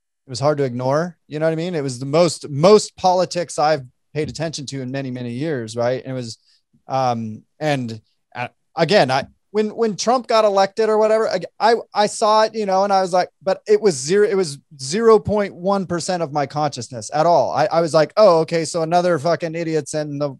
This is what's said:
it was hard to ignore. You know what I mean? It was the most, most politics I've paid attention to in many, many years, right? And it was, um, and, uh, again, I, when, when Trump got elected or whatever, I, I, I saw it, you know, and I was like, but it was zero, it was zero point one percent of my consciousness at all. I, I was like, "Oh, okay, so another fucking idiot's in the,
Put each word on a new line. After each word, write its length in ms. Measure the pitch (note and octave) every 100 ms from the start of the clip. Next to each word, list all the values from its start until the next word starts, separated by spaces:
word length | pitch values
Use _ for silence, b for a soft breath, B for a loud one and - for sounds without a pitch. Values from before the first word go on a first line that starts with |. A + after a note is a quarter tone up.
| _ _ -
it 40 |
was 100 | B2
hard 160 | C#3+ D3
to 80 |
ignore. 540 | C3+ B2 B2+ D3 F3 - -
You 100 | D3
know 60 |
what 80 | D#3+
I 40 | D#3+
mean? 180 | F3
It 80 | E3+
was 160 | C#3 B2
the 80 | C3+
most, 420 | D#3 F3 - -
most 480 | C#3 F3+ G#3+ - -
politics 600 | F#3 F3+ F3 F3 E3+ -
I've 240 | D3+ D3+ B2 _ _
paid 160 | D3 D#3
attention 340 | - D#3+ D3+ B2+
to 120 | C3+
in 100 | B2+
many, 200 | C3+ C3+
many 220 | B2 B2
years, 440 | A#2+ D#3+ C#3 A2+ A#2
right? 260 | A#2+ C3
And 80 | -
it 40 |
was, 240 | C3 A#2 - _ _ _ _ -
um, 540 | C3 B2+ A#2 A2 G#2+ _ -
and, 400 | D3+ C#3 A#2+ A2 _ _ _
uh, 140 | - - _ _
again, 360 | - D#3+ G3+ C#3+
I, 160 | C3 G2 _ _
when, 260 | G#3+ G#3+ -
when 200 | A3+ F#3+
Trump 320 | G#3+ B3+ A#3
got 180 | A3+ G#3+
elected 420 | G3 G3 - G#3+
or 80 | G#3+
whatever, 320 | G#3+ A3 A3+
I, 120 | F#3 E3+ -
I, 140 | G#3 A#3 -
I 140 | - G#3
saw 380 | - G#3+ G#3+
it, 100 | A3
you 100 | A3
know, 200 | G3+ F#3+
and 80 | G3+
I 100 | F#3+
was 100 | F#3+
like, 160 | F3+ - _
but 180 | E3 - -
it 140 | G#3
was 120 | G#3+
zero, 320 | C#3 C#3 G3+ G#3
it 80 |
was 240 | F#3+ F3 C#3 _ D3
zero 380 | C3 F#3+ A3+ G#3+
point 360 | G#3 G#3 G3
one 300 | D3+ F3+ G3 F3+
percent 360 | F3 - F3+
of 100 | D#3+
my 140 | D3 C#3
consciousness 640 | D3 D3+ - A2+ A#2 G#2
at 140 | D3 E3
all. 260 | E3 G#2
I, 140 | F#2+ D3+
I 140 | E3
was 100 | E3+
like, 180 | D#3 D3+ -
"Oh, 240 | G#3+ E3
okay, 240 | D#3+ E3+
so 160 | D#3+ F3
another 340 | D#3+ F3 F3+ E3+
fucking 360 | D#3+ D#3+ E3
idiot's 380 | E3 E3 D#3 C#3+
in 240 | D#3 D3+ C#3+
the, 160 | C#3+